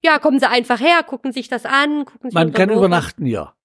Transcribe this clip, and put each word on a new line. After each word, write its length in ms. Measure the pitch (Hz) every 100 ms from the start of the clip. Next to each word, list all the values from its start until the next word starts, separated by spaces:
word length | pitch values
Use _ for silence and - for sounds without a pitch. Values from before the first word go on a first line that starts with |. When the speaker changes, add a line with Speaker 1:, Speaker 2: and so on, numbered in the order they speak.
Speaker 1:
Ja, 160 | 320 302
kommen 200 | 302 269
Sie 80 | 233
einfach 320 | 247 233 233
her, 220 | 294 339
gucken 300 | 330 262 269
sich 160 | 254 240
das 180 | 240 247
an, 380 | 269 294 294 277
gucken 240 | - 254
sich 40 |
Speaker 2:
Man 120 | 170 160
Speaker 1:
unser 80 | -
Speaker 2:
kann 100 | 190
Speaker 1:
Dorf 100 | 214
an. 60 |
Speaker 2:
übernachten, 420 | 190 175 - - 139
ja. 260 | 107 73 _